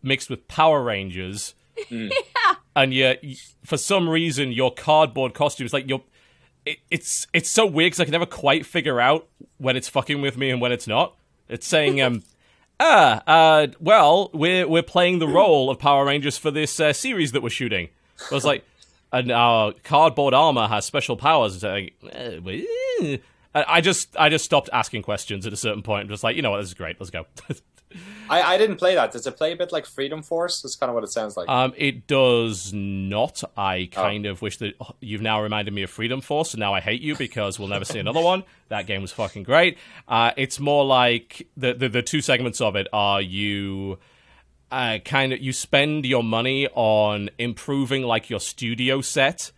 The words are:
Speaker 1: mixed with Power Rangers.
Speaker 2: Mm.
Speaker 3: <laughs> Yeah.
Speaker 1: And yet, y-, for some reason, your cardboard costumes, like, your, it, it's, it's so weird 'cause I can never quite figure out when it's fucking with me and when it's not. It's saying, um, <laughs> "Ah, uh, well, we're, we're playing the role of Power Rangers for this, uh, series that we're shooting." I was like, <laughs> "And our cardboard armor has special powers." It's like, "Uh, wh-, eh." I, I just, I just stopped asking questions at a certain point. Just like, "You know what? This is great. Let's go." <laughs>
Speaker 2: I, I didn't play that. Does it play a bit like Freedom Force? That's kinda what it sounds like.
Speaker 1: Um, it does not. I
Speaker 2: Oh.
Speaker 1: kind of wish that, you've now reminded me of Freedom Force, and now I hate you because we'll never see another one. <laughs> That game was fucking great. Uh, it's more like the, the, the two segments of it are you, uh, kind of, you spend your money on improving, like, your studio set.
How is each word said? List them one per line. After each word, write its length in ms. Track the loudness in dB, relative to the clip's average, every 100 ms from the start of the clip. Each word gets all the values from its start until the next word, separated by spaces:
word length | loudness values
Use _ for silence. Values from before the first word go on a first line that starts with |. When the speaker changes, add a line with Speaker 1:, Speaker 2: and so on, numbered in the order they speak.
Speaker 1:
mixed 280 | -2 -4 -4
with 160 | -10 _
Power 340 | 2 4 4
Rangers. 720 | 2 -4 -4 -8 -8 -8 -12 _ _ -16 -12
Speaker 2:
Mm. 200 | -10 -4 -4
Speaker 3:
<laughs> 60 | -4 -2
Yeah. 100 | -2 -2 _
Speaker 1:
And 180 | 0 2
yet, 260 | 2 2 0
y-, 140 | -8 -18 -20 _
for 120 | -8 -6
some 320 | 0 0 2
reason, 420 | 0 0 -2 -2
your 220 | 0 0
cardboard 580 | 0 2 4 4 2 -4
costumes, 380 | 0 -2 -2 -6
like, 160 | -6 -4
your, 140 | -6 _ _ _ _ _ _
it, 140 | -12 -12 _
it's, 360 | -8 -4 -8 -2
it's 180 | -2 0
so 160 | 2 2
weird 260 | 2 0
'cause 80 | 0
I 40 |
can 80 | -2
never 140 | -2 -4
quite 380 | -2 2 2 0
figure 320 | -4 -2 2
out 280 | 4 2 -2 _ -20 _
when 180 | -2 -2
it's 120 | -2
fucking 320 | -4 -2 -2
with 140 | -4 -2
me 120 | -2
and 100 | 0
when 120 | 0
it's 140 | -2 0
not. 260 | 0 0 _ _ _ _
It's 180 | -12 0
saying, 340 | 2 4 2
um, 220 | 2 0 -8 _ _
<laughs> 300 | _ _ _
"Ah, 420 | 6 8 6 4 4
uh, 400 | 6 8 6 4 -2
well, 520 | 4 6 8 6 2
we're, 340 | -2 0 2 2
we're 160 | 0
playing 360 | 2 2 2 2
the 100 | 2
role 420 | 6 6 6 4
of 80 | 0
Power 260 | 4 4 4
Rangers 300 | 0 -2 -2
for 120 | -4
this, 300 | -2 -4 0
uh, 120 | 0
series 380 | 0 -4 -2 -2
that 100 | -2
we're 80 | -4
shooting." 400 | -4 -2 -2 -4 _ _ _ -6
I 40 |
was 100 | -2
like, 200 | 0 0 _ _ _
<laughs> 240 | _ _
"And 180 | -4 0
our 420 | 4 6 6 2 -2
cardboard 480 | -2 4 4 4 4
armor 320 | 6 6 4 0
has 180 | -2 -2
special 300 | -4 -4 -2
powers." 380 | 2 2 2
It's 100 | -2
like, 300 | -6 -6 -8 _
"Uh, 380 | -20 -14 -12 -12
wh-, 200 | -10 -8 -8 -6 -4 -4
eh." 140 | -4 -6 _ _ _
I, 100 | -4 2
I 120 | 2
just, 340 | 4 -2 -4 2
I 120 | 2
just 140 | 2 2
stopped 240 | 0 2
asking 300 | -4 -2 -6
questions 440 | -6 -8 -6 -8 -8
at 60 |
a 40 | -6
certain 260 | -6 -6
point. 260 | -4 -4 -4
Just 160 | -4
like, 120 | -4 0
"You 60 |
know 80 | -2
what? 60 | -2
This 80 | -6
is 60 |
great. 220 | -10 -12 -10
Let's 120 | -12
go." 160 | -12 -12 -18 -12
<laughs> 80 | -12 _ _ _ -20 -20 -20 -2
Speaker 2:
I, 240 | 0 2
I 20 | 4
didn't 200 | 2 2
play 180 | 2
that. 180 | 2 0
Does 140 | -2 -10
it 100 | -4
play 160 | -4
a 40 | -4
bit 140 | -6
like 120 | -6
Freedom 380 | -8 -8 -8 -8
Force? 400 | -6 -4 -4 -6
That's 140 | -10 -6
kinda 180 | -4
what 100 | -4
it 60 | -4
sounds 240 | -6 -6 -8
like. 100 | -2
Speaker 1:
Um, 240 | 0 0 -2
it 300 | -4 -4 -2
does 640 | 2 4 4 0 -6 -8
not. 720 | -8 -6 -6 -4 -2 -4 -6 -12
I 360 | -6 -4 -4 -6
Speaker 2:
Oh. 20 |
Speaker 1:
kind 300 | -4 -2 -2
of 160 | -8 -8
wish 160 | -8 -8
that, 140 | -10 -10 -20 -18
you've 200 | -10 -6
now 220 | -2 -2
reminded 320 | -2 -4 -4
me 80 | -6
of 80 | -8
Freedom 320 | -6 -6 -6
Force, 320 | -4 -4 -4
and 60 | -4
now 120 | -2
I 80 | -2
hate 220 | -2 -4
you 120 | -4 -6
because 420 | -6 -4 -6 -6
we'll 100 | -6
never 160 | -6
see 140 | -6 -6
another 240 | -4 0
one. 220 | 0 0 -6
<laughs> 60 | _ _
That 160 | -8 -6
game 160 | -6
was 100 | -8
fucking 300 | -8 -8 -8
great. 340 | 0 2 2 -2 -20 -20 -2
Uh, 220 | 2 2 0
it's 200 | -6 -4
more 240 | 0 2 4
like 600 | 4 4 0 -4 -20 -20 -6
the, 160 | -4
the, 160 | -2 -2
the 100 | -2
two 220 | -2 -4
segments 400 | 0 0 -2 -2
of 120 | -2 -2
it 100 | -4
are 300 | 0 2 0
you, 800 | -2 -4 -4 -4 -6 -8 -8 -10 _ _ _ _ _ _ _
uh, 300 | -6 -4 -4
kind 300 | -2 0 0
of, 60 | -2
you 100 | -6
spend 540 | -8 0 2 2 -2 0
your 180 | 0
money 440 | 2 0 0 -2 -2
on 540 | 0 4 4 2 0 -6 -6
improving, 640 | -8 -8 -4 -2 0 -2
like, 260 | 0 -2 -2
your 100 | -8
studio 600 | -8 -8 -6 -2 0 -2
set. 500 | -2 0 0 0 -14